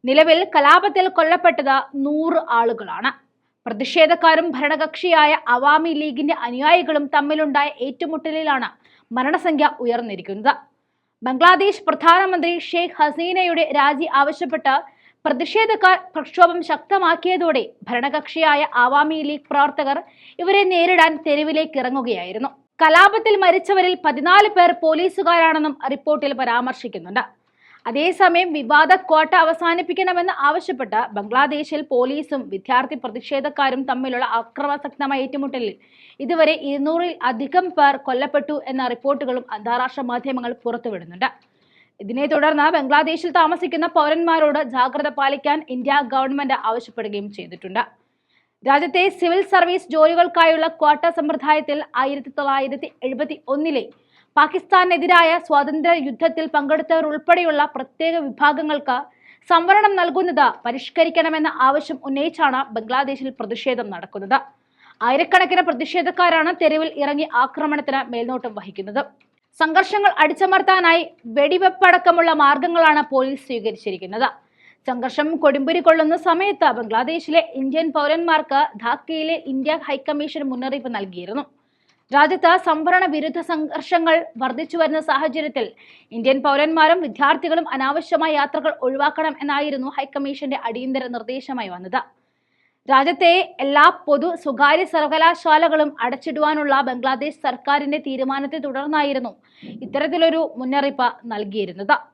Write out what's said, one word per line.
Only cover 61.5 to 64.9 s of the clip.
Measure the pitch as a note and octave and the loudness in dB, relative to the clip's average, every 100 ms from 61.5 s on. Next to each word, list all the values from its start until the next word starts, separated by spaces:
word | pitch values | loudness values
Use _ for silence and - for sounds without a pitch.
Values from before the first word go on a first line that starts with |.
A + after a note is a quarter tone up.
| - C4 | 0 2
ആവശ്യം | C#4+ D4 C#4+ C#4 | 2 -4 -12 -8
ഉന്നയിച്ചാണ് | C4+ D#4+ - D4 C4 C4+ | -4 -4 0 0 0 -4
ബംഗ്ലാദേശിൽ | A3+ A3 B3 C#4 C4+ C4 C4 | -8 -4 -4 -2 -6 -10 -10
പ്രതിഷേധം | G#3+ A3 C4 A#3+ G#3+ | -10 -6 -4 -4 -6
നടക്കുന്നത്. | F3 F3+ G3+ G3 C4 C4+ _ _ _ _ | -12 -14 -14 -2 -2 -2 _ _ _ _